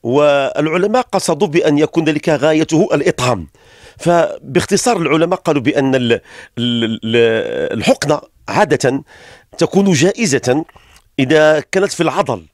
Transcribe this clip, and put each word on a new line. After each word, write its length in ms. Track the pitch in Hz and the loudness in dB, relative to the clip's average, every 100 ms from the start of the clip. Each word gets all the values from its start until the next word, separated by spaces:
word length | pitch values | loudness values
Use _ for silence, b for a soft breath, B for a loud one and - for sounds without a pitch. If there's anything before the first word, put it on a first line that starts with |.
والعلماء 960 | 117 135 147 139 135 - 156 175 208 254 | 0 2 4 2 0 -2 -2 0 0 0
قصدوا 460 | 247 190 - 156 185 | 0 -4 -2 -2 0
بأن 300 | 151 - 147 | 0 2 2
يكون 260 | 151 165 | 0 0
ذلك 260 | 160 147 - | 0 -2 0
غايته 600 | 143 147 156 160 156 202 | 0 2 0 0 0 2
الإطعام. 540 | 151 135 - 123 107 73 b b b b b | 0 0 0 -2 -2 -6 b b b b b
فباختصار 1000 | 165 170 156 - 139 123 - 202 247 208 | 0 2 0 -4 -12 -10 -2 -2 0 -2
العلماء 420 | 156 160 165 180 | 0 0 0 -2
قالوا 220 | - 143 | -2 -2
بأن 340 | 123 143 135 131 | 0 0 0 0
ال-، 180 | 120 | 0
ال-، 60 | 113 B B B - 120 117 | -2 B B B -6 -4 -2
ال-، 160 | 113 110 110 117 117 113 57 64 - 113 | -2 -4 -2 2 2 2 -2 -4 -4 -2
الحقنة 440 | 104 - - - - _ - | 0 0 0 -4 -4 _ -6
عادة 560 | 104 208 143 131 135 - B B B B - | -2 0 2 0 -2 -8 B B B B -4
تكون 340 | 165 190 202 | 0 2 2
جائزة 760 | 151 175 202 214 127 - 135 - b b b _ - | 2 2 0 -2 0 0 -2 -2 b b b _ -4
إذا 400 | 131 156 156 156 | 2 4 4 2
كانت 320 | - 190 156 | 0 -2 -2
في 120 | - | -2
العضل 420 | 165 151 202 107 78 | -2 -2 -4 -4 -10